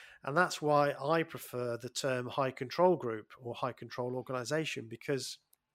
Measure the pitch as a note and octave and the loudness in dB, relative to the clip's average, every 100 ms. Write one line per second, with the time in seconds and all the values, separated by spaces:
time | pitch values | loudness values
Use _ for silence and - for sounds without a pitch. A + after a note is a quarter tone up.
0 | - - C3+ D3+ F3 - D3+ D3 C#3+ B2+ | -20 -10 0 2 2 2 4 6 6 2
1 | C#3 E3 D#3 B2 - B2 B2 A#2 B2+ - | 2 2 2 -6 -8 -4 -2 -4 -6 -2
2 | C#3 B2+ B2 D3 C3 - B2+ - F3+ D#3+ | 0 0 -2 -2 -2 -2 -4 4 6 6
3 | A#2+ A2 - - B2 A#2 C3 - A#2 - | 0 -6 -8 -12 -10 -4 -4 -4 -10 -6
4 | B2 B2+ A#2+ B2+ A#2 D#3 D#3 B2 A2+ A#2 | -4 -4 -4 -6 -2 -2 -2 -6 -8 -8
5 | - C3+ - - _ _ _ | -2 -2 -2 -10 _ _ _